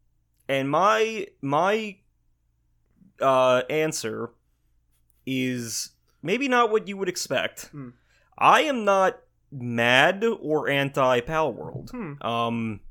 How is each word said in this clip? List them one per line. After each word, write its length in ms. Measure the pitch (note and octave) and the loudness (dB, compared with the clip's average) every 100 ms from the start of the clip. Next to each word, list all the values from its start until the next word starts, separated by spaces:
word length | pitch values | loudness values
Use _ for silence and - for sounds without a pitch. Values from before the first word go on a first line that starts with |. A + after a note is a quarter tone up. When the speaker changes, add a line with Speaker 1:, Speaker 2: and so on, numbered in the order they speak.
| _ _ _ _ - | _ _ _ _ -4
Speaker 1:
and 220 | C3+ C3+ | -4 0
my, 580 | D3 G3 A3 A3 A3 - _ | 2 2 2 0 -2 -10 _
my, 560 | C#3 C#3+ F#3 G#3+ G#3+ F#3+ _ _ _ _ _ _ _ _ _ _ _ _ | -2 0 2 0 -4 -12 _ _ _ _ _ _ _ _ _ _ _ _
uh, 420 | C3 C3 B2+ B2+ B2 | 2 4 4 2 0
answer 640 | D#3 D#3 D#3 A2+ A2 A#2 - _ _ _ _ _ _ _ _ - | -2 -2 -4 -6 -8 -10 -14 _ _ _ _ _ _ _ _ -6
is 640 | C3 B2+ B2+ A#2 - - _ _ _ | -4 -4 -4 -6 -8 -10 _ _ _
maybe 260 | D3 A3+ C#4 | -4 -4 0
not 220 | B3 A#3 | 2 2
what 160 | G#3+ F3+ | 0 -2
you 100 | G3 | -6
would 100 | F#3+ | -6
expect. 560 | F3+ - A#2+ F2+ - - | -6 -4 -2 -4 -6 -16
Speaker 2:
Hmm. 220 | D3 B2+ - _ _ _ - | -16 -16 -18 _ _ _ 2
Speaker 1:
I 240 | C3+ G#3+ | 6 6
am 220 | D4+ B3+ | 4 0
not 360 | G3+ G3 F#3+ - _ _ _ | 2 4 2 0 _ _ _
mad 720 | C#3 A#2+ A#2 A#2+ B2+ D#3 G3 A3+ | -12 -6 0 4 6 6 4 -2
or 420 | A3+ D3 D3+ A#2+ | -2 -2 -2 0
anti 520 | C#3 C#3 C#3+ B2+ B2 | 0 0 2 2 2
Pal 320 | A#2+ D#3+ D#3 | 0 -2 -2
World. 380 | G2+ D#2+ C3 - | -4 -10 -12 -12
Speaker 2:
Hmm. 300 | B3 F3+ C#3+ | -10 -10 -8
Speaker 1:
Um, 580 | - A#2 A#2 A#2 A2+ G#2 - | -6 -2 -2 -2 -4 -8 -14